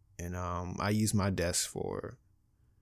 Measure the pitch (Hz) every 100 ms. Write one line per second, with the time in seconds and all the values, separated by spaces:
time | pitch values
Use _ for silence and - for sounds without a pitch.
0 | _ - 87 90 90 87 90 - 101 107
1 | 107 104 98 90 85 - - - 50 50
2 | - - _ _ _ _ _ _